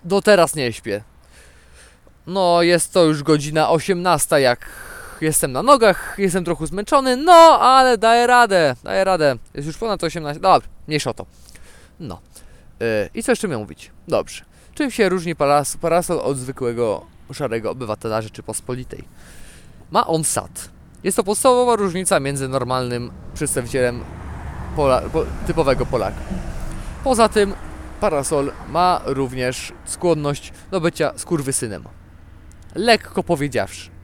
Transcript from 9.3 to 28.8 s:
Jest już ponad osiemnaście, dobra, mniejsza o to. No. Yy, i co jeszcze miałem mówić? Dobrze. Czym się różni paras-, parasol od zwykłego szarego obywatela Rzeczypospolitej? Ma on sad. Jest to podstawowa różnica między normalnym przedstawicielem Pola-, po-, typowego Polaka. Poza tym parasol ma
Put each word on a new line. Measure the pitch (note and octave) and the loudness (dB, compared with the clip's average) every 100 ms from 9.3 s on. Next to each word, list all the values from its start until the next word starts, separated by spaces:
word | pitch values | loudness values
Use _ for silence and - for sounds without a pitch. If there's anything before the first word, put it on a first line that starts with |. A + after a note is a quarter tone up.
| B2 - | 0 -8
Jest | - D3 | -10 -10
już | D#3 | -6
ponad | A3+ G3 | -4 -2
osiemnaście, | E3 D#3 D3+ D3+ | -4 -6 -8 -2
dobra, | F#3+ D#3 - - - | 4 4 2 -18 -6
mniejsza | D3+ C3+ | -4 -4
o | |
to. | A2 F#2+ - - - - - - _ | -8 -12 -16 -20 -20 -20 -20 -20 _
No. | D3 F2 - - - - - - | -14 -14 -16 -20 -20 -20 -20 -6
Yy, | A2+ A2 G2 | -2 -2 -2
i | - | -6
co | - | -2
jeszcze | G#3+ G3+ | -2 -2
miałem | B2 | -6
mówić? | G#2 - - - - | -8 -14 -20 -20 -2
Dobrze. | A#2+ - - - - - | -2 -2 -10 -18 -20 -20
Czym | - C#4+ | -6 -4
się | - G3 | 2 0
różni | F#3 E3 | 2 -4
paras-, | D#3+ C#3+ C#3+ C#3 - | -2 2 2 2 -4
parasol | E3+ E3 E3+ E3 | 0 0 0 -2
od | A2+ C#3 | -2 -4
zwykłego | B2+ C3 B2+ A#2 A#2 G2 - - - | -8 -6 -4 -2 -2 -2 -8 -20 -18
szarego | C#3 C#3 A2+ G#2+ | -8 -4 -4 -4
obywatela | E2 G#2 G#2+ A2+ A2 | -6 -6 -6 -2 -4
Rzeczypospolitej? | A2 - - A2 - B2+ B2+ - - - - - - - - - - | -4 -12 -10 -10 -8 -10 -10 -14 -16 -20 -20 -20 -20 -20 -20 -20 -4
Ma | F#3+ - | -2 0
on | D#3+ | -2
sad. | D#3 - E2+ - - - - - | -2 -4 -6 -14 -18 -20 -20 -8
Jest | F3+ G3 | -4 -2
to | |
podstawowa | F#3+ G#3+ C4+ B3 B3 A#3 | -2 2 4 4 4 2
różnica | G3 F3 F#3 F3 | 0 -2 0 0
między | C#3 C#3 C3+ | 0 -4 -4
normalnym | C3 B2 B2+ B2 A#2+ A#2+ - - | -2 -2 -2 -2 -6 -8 -12 -16
przedstawicielem | - D3 - A#2+ C3+ B2 A#2+ - - - - - - - D#3+ | -6 -4 -4 -4 0 0 -2 -12 -14 -12 -12 -12 -12 -8 -2
Pola-, | C#3+ B2+ D#2+ | 2 2 0
po-, | D#3+ - - - | -4 -4 -6 -4
typowego | D3+ C#3 B2+ B2 | 0 2 0 0
Polaka. | C3 G2 - - F#3 - - - - - - | -2 -4 -6 -8 -8 -8 -8 -8 -8 -10 -6
Poza | C4+ A#3+ A3 | -2 4 4
tym | G#3+ G3+ F#3+ - - - - | 4 0 -2 -12 -14 -16 -4
parasol | G#3 D3+ C3+ D3+ C#3 - - | -2 -2 0 -2 -2 -6 -6
ma | D3+ | 0